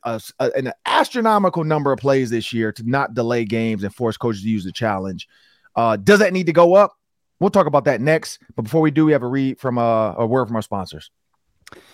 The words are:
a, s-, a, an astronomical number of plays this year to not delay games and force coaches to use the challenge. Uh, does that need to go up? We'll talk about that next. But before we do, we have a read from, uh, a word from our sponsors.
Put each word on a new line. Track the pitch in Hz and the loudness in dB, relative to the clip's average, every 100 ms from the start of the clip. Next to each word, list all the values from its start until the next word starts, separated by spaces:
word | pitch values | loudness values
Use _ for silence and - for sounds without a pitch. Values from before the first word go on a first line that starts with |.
| 120 | -6
a, | |
s-, | 113 - - | -8 -10 -4
a, | 131 135 | -2 -2
an | 127 - - | -6 -8 -2
astronomical | 285 - 254 226 208 185 170 | 0 0 0 2 2 0 -2
number | 156 151 139 | -2 0 0
of | 127 | 0
plays | 139 135 120 | 0 0 0
this | 117 - | -4 -4
year | 113 110 | -4 -4
to | 104 113 | -4 -4
not | 139 139 | -2 -2
delay | 120 117 120 107 | -4 -2 -2 -2
games | 117 113 104 | -2 -2 -4
and | 101 | -6
force | - 117 - | -4 -6 -2
coaches | 120 104 | -4 -4
to | 107 | -4
use | 107 | -4
the | 90 | -6
challenge. | - 110 95 95 92 - _ _ _ _ - | -6 -4 -4 -6 -10 -16 _ _ _ _ -2
Uh, | 117 107 | 0 2
does | 98 202 | 4 4
that | 202 | 4
need | 185 170 | 0 0
to | |
go | 160 175 | 4 6
up? | 196 196 _ _ _ _ - | 6 4 _ _ _ _ -2
We'll | 190 | 2
talk | 196 151 | 2 4
about | 143 143 | 2 2
that | 120 | 0
next. | 139 160 - - _ - | 0 0 -2 -16 _ -8
But | |
before | 110 160 | -2 2
we | 156 | 2
do, | 147 156 | 4 4
we | |
have | 143 | 2
a | 123 | 0
read | 135 135 - | -2 -2 -2
from, | 131 120 | -4 0
uh, | 117 113 107 | 2 2 0
a | - 113 | -2 0
word | 131 113 | 0 -2
from | 113 | -4
our | |
sponsors. | - 101 90 76 - _ _ _ _ _ - - _ | -6 -8 -8 -14 -20 _ _ _ _ _ -20 -20 _